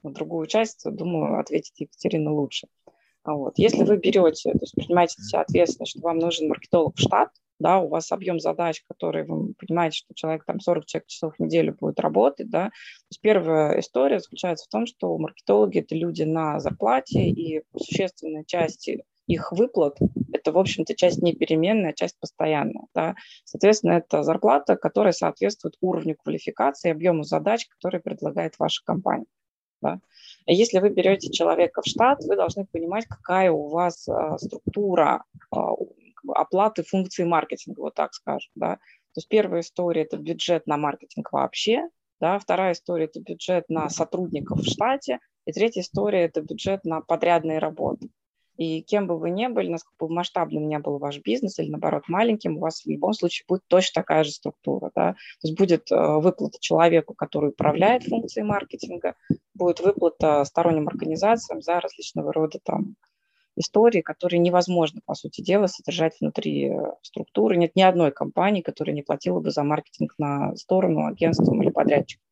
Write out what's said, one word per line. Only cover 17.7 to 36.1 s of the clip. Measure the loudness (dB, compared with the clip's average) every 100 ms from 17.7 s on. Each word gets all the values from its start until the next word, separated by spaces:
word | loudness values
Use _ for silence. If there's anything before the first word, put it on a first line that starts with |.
| -10
существенная | -6 -4 -4 -6 -12 -10
часть | -6 -2 -2 -4 -8 -10 -10 _ -4
их | -2 -2
выплат — | 0 0 2 0 2 -2 0 -4
это, | -2 0
в | 2
общем-то, | 2 -2 -4
часть | 2 2 4
не | 0
переменная, | 2 2 2 4 2 0
а |
часть | -2 -6 -6
постоянная, | -14 _ 0 0 -2 -6 -6
да. | -4 -4 -6 -18 -20
Соответственно, | -16 2 4 6 4
это | 2 2 0
зарплата, | 2 2 4 4 4 2
которая | 2 2 2
соответствует | 2 -2 0 -2 -2 -10 _
уровню | -2 -2 -4 -6
квалификации, | -6 -6 -6 -2 -2 0 -4
объёму | 0 2 2
задач, | 0 -2 0 -2 -4
которые | _ -6 -6
предлагает | -6 -6 -6 -4 -6 _
ваша | -2 -2
компания, | -4 -2 0 -2 -4 _ _ _ _ _
да. | -6 -6 _ _ -20 -12 0
И |
если | 2 4 4
вы | 2
берёте | 2 2 2 -2
человека | -2 0 2 2 0
в | -6
штат, | 2 2 2
вы | 0 0
должны | 0 -4
понимать, | -8 -6 -6 -6
какая | -8 -14 -2 2 2
у | 2 -2
вас, | -2 -2 -4 -4
а, | -4 -2 -6
структура, | -8 -8 -6 -2 0 4 4 2 -4 -20 _
а, | -4 -2
у, | -4 -8 _ _